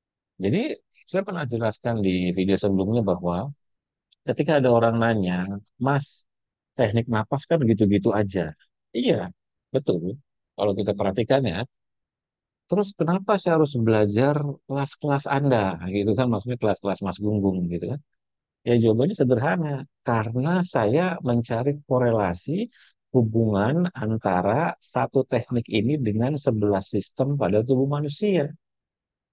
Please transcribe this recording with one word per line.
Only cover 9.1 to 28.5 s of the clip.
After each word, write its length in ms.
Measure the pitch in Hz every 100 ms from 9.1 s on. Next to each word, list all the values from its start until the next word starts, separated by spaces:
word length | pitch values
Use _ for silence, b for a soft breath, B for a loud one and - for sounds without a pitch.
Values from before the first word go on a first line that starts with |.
| 117 - - _ _ _
betul. 420 | 131 135 90 90 135 _ _ _ -
Kalau 160 | 101 98
kita 160 | 101 101
perhatikan, 440 | 101 98 110 135
ya, 240 | 120 85 123 _ _ _ _ _ _ _ _ _ _
terus 240 | 185 202
kenapa 440 | - 160 185 196 196
saya 160 | 175 160
harus 160 | 147 131 113
belajar 520 | 110 104 104 139 147 143 135 -
kelas-kelas 580 | 139 139 - 147 143 -
Anda? 560 | 139 143 117 95 82 90
Gitu 240 | 101 101 110
kan, 80 | 123
maksudnya 260 | 107 120 123
kelas-kelas 400 | 107 92 98 90 98
Mas 120 | 90
Gunggung, 480 | 107 107 98 92 87
gitu 160 | 85 98
kan. 100 | 143 - _ _ _ _ _ -
Ya, 80 | 120
jawabannya 400 | 113 110 156 220
sederhana. 580 | 127 120 143 180 151 139 143 _
Karena 560 | - 117 107 120 147 185
saya 560 | 180 127 107 143 185 175
mencari 560 | 127 120 117 117 135 147 -
korelasi 800 | 127 120 113 95 87 - 180 254 b b _ _
hubungan 720 | 131 110 113 110 101 107 165 180 135
antara 800 | 107 110 101 90 98 123 170 - -
satu 300 | 123 - 135
teknik 400 | - 123 - 120 -
ini 280 | 107 113 151
dengan 400 | 110 107 127 147
sebelas 560 | 139 110 104 98 -
sistem 480 | 107 - - 135 143
pada 240 | 92 -
tubuh 240 | 127 127 135
manusia. 640 | 147 147 147 208 180 143